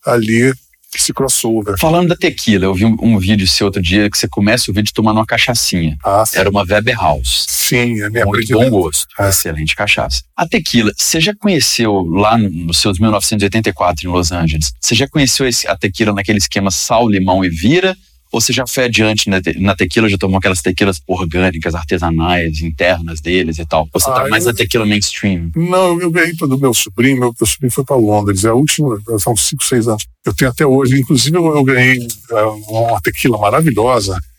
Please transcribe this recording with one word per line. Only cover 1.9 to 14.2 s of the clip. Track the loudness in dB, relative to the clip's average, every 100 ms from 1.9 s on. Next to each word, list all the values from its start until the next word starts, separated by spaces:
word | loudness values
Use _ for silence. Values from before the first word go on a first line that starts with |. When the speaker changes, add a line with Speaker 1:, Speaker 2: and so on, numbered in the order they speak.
| 2 2
Speaker 2:
da | 0
tequila, | -2 -2 0 2
eu | 2
vi | 2 2
um, | 2
um | 2 2
vídeo | 2 2 2
seu | 0 0
outro | 0
dia | 0 2 2
que | 0
você | -4
começa | 0 0 2 0
o |
vídeo | -2 -2
tomando | 0 0 0
uma | 0
cachaçinha. | 0 0 0 -2 0 -2 -2
Speaker 1:
Ah, | 0 2
sim. | 2 2
Speaker 2:
Era | 0
uma | 0 0
Weber | 0 0 0
House. | 0 0 -2 -2 -2
Speaker 1:
Sim, | -4 0 0 0 -2
é | -2
minha | 0
Speaker 2:
Muito | 0
Speaker 1:
predileta. | 0 0 2 4
Speaker 2:
bom | 2
gosto. | 0 -4 -6 -2
Speaker 1:
É. | 0
Speaker 2:
Excelente | 0 -2 -4 -4 -4
cachaça. | -2 -2 -2 -6 -8
A | -6 -2
tequila, | -2 0 0 0 -2
você | -2 0
já | -2
conheceu | -2 0 0 0 0 0 0
lá | 0 0 2 2
no, | 0
nos | -2 -2 0
seus | 0 2
mil | 2
novecentos | 2 0 0
e | 0
oitenta | 0 -2
e |
quatro | 0 -2 -2 -2
em |
Los | -2